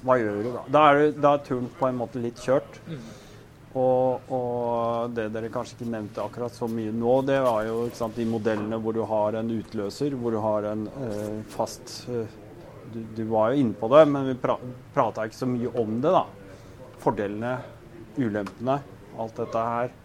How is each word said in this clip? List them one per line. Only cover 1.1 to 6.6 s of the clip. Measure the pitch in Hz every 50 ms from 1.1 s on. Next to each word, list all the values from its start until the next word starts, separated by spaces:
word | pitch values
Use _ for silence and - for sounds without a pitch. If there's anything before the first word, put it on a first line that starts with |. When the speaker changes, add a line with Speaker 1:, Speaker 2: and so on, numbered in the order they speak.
Speaker 1:
du, | 143 147
da | 143 143 147
er | 143
turen | 143 - 135 123 127 120 117
på | - 135 131
en | 127 123
måte | 117 113 - 127
litt | 117 120 120
kjørt. | - - - 127 147 - - - - - -
Speaker 2:
Mm. | 165 - - - - - - - - - - - - - - - -
Speaker 1:
Og, | 131 127 131 127 127 127 131 127 - - -
og | 135 127 123 123 120 120 120 117 117 117 117 117 117 117 117 120
det | 120 117 110 107 110
dere | 113 113 113
kanskje | 110 127 113 110 -
ikke | - 123 117
nevnte | 113 110 107 101 - 113 101
akkurat | 104 - 117 123 117
så | 113 -